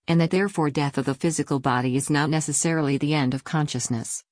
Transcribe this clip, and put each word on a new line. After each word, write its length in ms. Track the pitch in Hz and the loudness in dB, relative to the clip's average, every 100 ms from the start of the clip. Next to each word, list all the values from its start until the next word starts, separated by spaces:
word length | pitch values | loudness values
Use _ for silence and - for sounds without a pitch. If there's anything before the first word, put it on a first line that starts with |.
| - | 0
and 100 | 165 | 2
that 100 | 165 | 4
therefore 400 | 185 202 - 151 | 2 0 0 0
death 280 | 147 143 139 | 0 -2 -2
of 80 | 135 | -2
the 100 | 135 | 0
physical 440 | 170 156 143 139 | 0 0 -2 0
body 360 | 135 123 127 131 | 0 0 2 0
is 140 | - | 0
not 200 | 147 151 | 0 2
necessarily 680 | 156 151 143 170 160 143 139 | 0 -2 0 0 2 0 0
the 160 | 147 151 | 0 0
end 180 | 127 | 0
of 120 | 131 - | -2 -2
consciousness, 760 | 160 147 123 - 117 - - - | -2 0 -2 -4 -4 -6 -10 -14